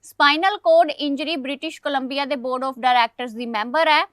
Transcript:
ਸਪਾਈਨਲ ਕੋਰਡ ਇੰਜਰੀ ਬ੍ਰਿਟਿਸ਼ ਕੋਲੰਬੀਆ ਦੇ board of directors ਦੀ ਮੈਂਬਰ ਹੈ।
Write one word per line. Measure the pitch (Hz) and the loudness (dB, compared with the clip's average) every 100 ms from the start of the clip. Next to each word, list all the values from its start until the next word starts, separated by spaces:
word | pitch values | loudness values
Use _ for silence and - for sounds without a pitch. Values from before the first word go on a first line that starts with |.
ਸਪਾਈਨਲ | - - 285 302 381 415 | -20 0 2 4 0 0
ਕੋਰਡ | 339 330 339 | 4 4 4
ਇੰਜਰੀ | - 294 277 302 320 | 0 -4 -4 -4 -4
ਬ੍ਰਿਟਿਸ਼ | 254 277 320 - | -6 -8 -8 -8
ਕੋਲੰਬੀਆ | 285 277 254 277 277 | -4 -4 -4 -4 -4
ਦੇ | 285 | -4
board | 247 254 269 | -4 -4 -6
of | 262 254 | -2 2
directors | 247 226 - 247 220 | 4 2 -2 -10 -8
ਦੀ | 240 | -6
ਮੈਂਬਰ | 220 226 285 320 | -4 -2 0 2
ਹੈ। | 302 392 | 2 0